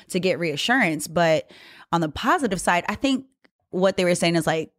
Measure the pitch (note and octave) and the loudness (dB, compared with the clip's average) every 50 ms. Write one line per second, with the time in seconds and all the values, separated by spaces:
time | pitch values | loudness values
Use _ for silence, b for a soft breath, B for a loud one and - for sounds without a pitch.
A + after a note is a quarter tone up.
0 | B B - F#3 F3 F#3 D#3 C#3 F3 D#3+ C#3+ D3 - - B3 C4+ A3+ E3+ D#3 D#3+ | B B -6 -2 0 0 0 0 -2 -4 -4 -4 -2 0 2 2 2 0 0 -4
1 | - - D#3+ F3 E3+ E3 D#3+ D3+ - B B B B B B B B B - E3+ | -6 -4 0 0 2 4 2 2 0 B B B B B B B B B -2 0
2 | E3 D3+ - - - B3 E4 F4+ C#4+ G#3+ F#3+ F3 - - F3 F3 E3+ - G#3 - | 0 -2 -4 -4 0 0 0 2 0 -2 -2 -2 0 0 0 0 0 -2 -6 -2
3 | - C4+ - - - - _ _ _ _ _ _ _ _ - F#3 F#3 G3 F#3 - | -2 -2 -2 -2 -4 -10 _ _ _ _ _ _ _ _ -2 0 2 2 2 2
4 | F#3 F3 F3 - F#3 E3+ E3+ E3 D3+ D#3+ D#3 D#3+ D#3 - _ | 2 2 2 2 2 2 2 2 0 0 -2 -2 -4 -8 _